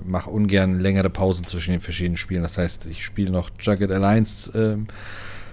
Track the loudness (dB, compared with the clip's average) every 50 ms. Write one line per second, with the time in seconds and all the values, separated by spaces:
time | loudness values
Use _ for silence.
0 | -6 -4 -4 -4 -4 -2 0 0 2 4 4 4 4 4 4 2 4 4 4 4
1 | 2 2 2 2 2 2 2 0 -2 -6 -6 -4 -2 0 0 -2 -2 -4 -4 -2
2 | -2 -2 -2 -2 -4 -4 -2 -2 -2 -2 -2 -2 -2 -2 -2 -6 -10 -10 -10 -10
3 | -10 -6 -2 -2 0 0 0 0 -2 -4 -8 -4 0 0 2 2 2 2 2 2
4 | 4 6 6 6 4 2 0 -6 -8 -4 0 0 2 2 0 -2 -4 -8 -10 -12
5 | -12 -12 -12 -12 -12 -12 -12 -12 -12 -12